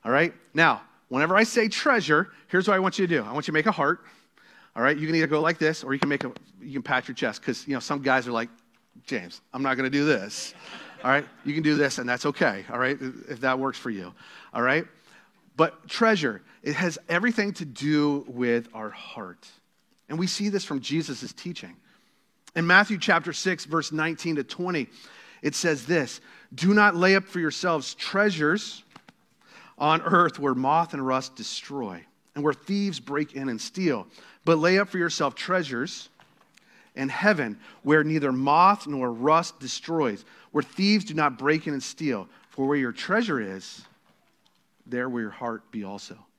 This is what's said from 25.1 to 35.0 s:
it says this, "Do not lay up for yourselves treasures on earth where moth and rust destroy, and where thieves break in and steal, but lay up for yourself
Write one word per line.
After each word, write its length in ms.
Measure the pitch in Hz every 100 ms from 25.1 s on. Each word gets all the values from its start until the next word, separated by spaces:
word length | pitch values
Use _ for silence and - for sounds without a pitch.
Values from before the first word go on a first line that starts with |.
| - - -
it 140 | 151 147
says 300 | 175 151 120
this, 360 | 170 127 - - - -
"Do 200 | 131 175
not 220 | 208 208 175
lay 200 | 185 196
up 100 | 190
for 140 | 180
yourselves 560 | 160 - 185 160 131 -
treasures 880 | - 190 208 170 151 196 - - _ - - _ _ _ _ - - -
on 240 | 147 160
earth 340 | - 190 170 -
where 140 | 143
moth 400 | 123 131 156 165
and 120 | 151 131
rust 300 | 131 131 -
destroy, 680 | 110 - - 139 110 87 - _ _ -
and 80 |
where 100 | 147
thieves 460 | 143 - 202 202 151
break 340 | 123 143 151
in 160 | 135 135
and 100 | 113
steal, 480 | - - 185 123 90 - - - -
but 120 | 165
lay 200 | 165 185
up 100 | 202
for 100 |
yourself 340 | 185